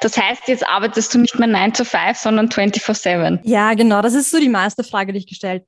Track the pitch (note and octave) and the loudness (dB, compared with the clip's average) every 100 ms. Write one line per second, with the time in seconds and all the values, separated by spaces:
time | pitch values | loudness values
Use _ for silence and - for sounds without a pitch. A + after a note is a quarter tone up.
0 | A3 A#3+ G3 B3 - B3 - G3 G#3+ A3 | -2 0 -2 -2 -2 -2 0 0 -2 -2
1 | - B3 A#3+ - A#3 G3 G3+ A3+ A#3+ - | 0 2 2 2 2 2 0 0 -2 -2
2 | F3+ A#3+ A3 G#3+ A3+ G#3+ G3+ - - G#3+ | -2 -2 0 0 0 0 0 -2 -4 -4
3 | F#3 F3 D#3+ E3+ A3 G#3+ G#3+ A3 A#3 G#3 | -2 0 0 0 0 2 2 4 4 4
4 | A3+ C4 C4 E4 C#4 G#3 G3+ - A3+ G#3 | 2 0 0 2 2 2 -2 -4 -6 -4
5 | G3 G3 F#3 F3+ F#3+ F#3 | -4 -6 -8 -10 -8 -8